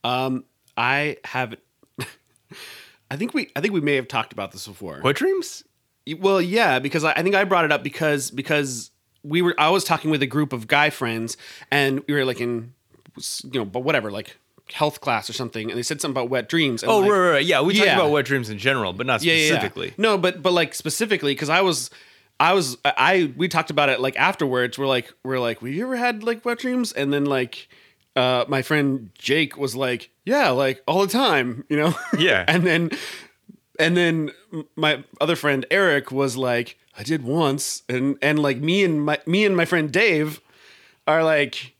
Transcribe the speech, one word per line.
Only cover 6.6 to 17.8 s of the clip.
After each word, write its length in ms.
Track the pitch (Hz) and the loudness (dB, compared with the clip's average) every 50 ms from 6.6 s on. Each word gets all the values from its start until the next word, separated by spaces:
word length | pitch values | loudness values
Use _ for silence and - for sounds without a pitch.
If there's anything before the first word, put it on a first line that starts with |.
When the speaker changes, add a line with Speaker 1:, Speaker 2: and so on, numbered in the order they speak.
| 233 175 131 127 | 4 4 2 2
Speaker 1:
because 240 | 131 143 139 160 151 | 0 -2 -2 0 0
I, 100 | 156 - | 0 0
I 100 | 143 165 | 0 0
think 120 | 190 202 | 2 2
I 80 | 196 208 | 2 2
brought 220 | 185 190 175 165 | 2 2 2 4
it 60 | 151 | 2
up 120 | 151 139 - | 2 0 0
because, 480 | 143 - - 165 156 147 143 127 - | -6 -6 -2 0 0 0 0 -2 -6
because 600 | - 127 139 - 156 147 143 135 127 117 - - _ _ _ _ _ _ - | -8 -8 -2 0 0 0 0 -2 -6 -10 -12 -16 _ _ _ _ _ _ -8
we 180 | 143 151 175 | -2 0 2
were, 140 | 180 175 - | 2 2 2
I 120 | - 151 160 | 2 2 4
was 140 | 185 196 - | 2 2 2
talking 280 | - 165 151 - 156 | 0 -2 0 2 0
with 100 | 156 143 | 0 0
a 60 | 135 | 0
group 260 | 131 117 147 151 139 135 | 0 0 -2 -2 -2 -4
of 140 | 120 110 | -8 -2
guy 220 | 107 147 143 147 147 | 0 2 2 2 2
friends, 440 | 139 - 135 117 113 113 113 113 - _ - - - - - _ | 0 -2 -4 -4 -4 -4 -6 -6 -8 _ -14 -20 -20 -20 -8 _
and 300 | 135 143 139 135 135 139 143 | 0 2 2 2 0 -2 -2
we 60 | - 143 | -2 0
were, 100 | 143 131 | 0 0
like, 160 | 131 120 120 | -2 -2 -2
in, 340 | 120 120 120 117 113 120 127 _ _ _ _ _ _ - _ | -4 -4 -4 -4 -6 -10 -18 _ _ _ _ _ _ -20 _
s-, 260 | - - - - - - 135 | -12 -10 -10 -10 -10 -12 -6
you 80 | 127 131 | -6 -6
know, 60 | 110 | -6
but 140 | 98 92 127 | -4 -6 -6
whatever, 320 | 127 151 156 131 110 107 | -2 0 0 0 -2 -4
like, 260 | 98 104 101 - - _ _ _ _ _ _ - | -8 -10 -12 -12 -20 _ _ _ _ _ _ -16
health 300 | - - 151 151 - - | -2 -2 -2 -2 -2 -4
class 280 | - 139 120 110 - - | -2 -2 -2 -2 -2 -6
or 40 | 113 | -8
something, 360 | - 127 117 - 113 107 113 | -8 -8 -6 -6 -8 -8 -6
and 60 | 101 | -6
they 60 | 120 120 | -6 -4
said 160 | - 156 139 | -6 -6 -4
something 140 | - 147 127 131 | -4 -4 -4 -4
about 80 | 120 120 | -4 -2
wet 180 | 135 127 110 | -2 -4 -4
dreams. 360 | - - 165 156 135 120 113 - | -2 0 0 2 0 0 -2 0
And 80 | 120 | 2
Speaker 2:
Oh, 80 | 226 208 | 4 4
Speaker 1:
like, 120 | 190 208 | 4 4
Speaker 2:
right, 60 | 208 | 4
right, 140 | 190 180 175 | 4 4 4
right. 140 | 156 139 135 | 4 2 2
Yeah, 160 | 170 165 131 | 2 2 2
we 120 | 147 180 196 | 4 4 4
talked 140 | 214 | 4